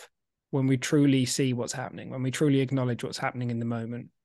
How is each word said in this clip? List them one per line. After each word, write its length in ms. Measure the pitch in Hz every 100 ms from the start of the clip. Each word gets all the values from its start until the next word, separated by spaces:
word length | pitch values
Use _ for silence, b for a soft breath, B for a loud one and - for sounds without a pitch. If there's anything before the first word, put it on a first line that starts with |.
| - _ _ _ _
when 160 | 139 131
we 100 | 131
truly 480 | - 151 143 135
see 280 | 127 - 135
what's 180 | 120 113
happening, 380 | 139 95 98 -
when 120 | 131
we 80 | 131
truly 300 | 123 151 135
acknowledge 420 | 135 139 123 117
what's 140 | - -
happening 320 | 135 123 123
in 80 | 117
the 60 |
moment. 440 | 117 117 113 120 - _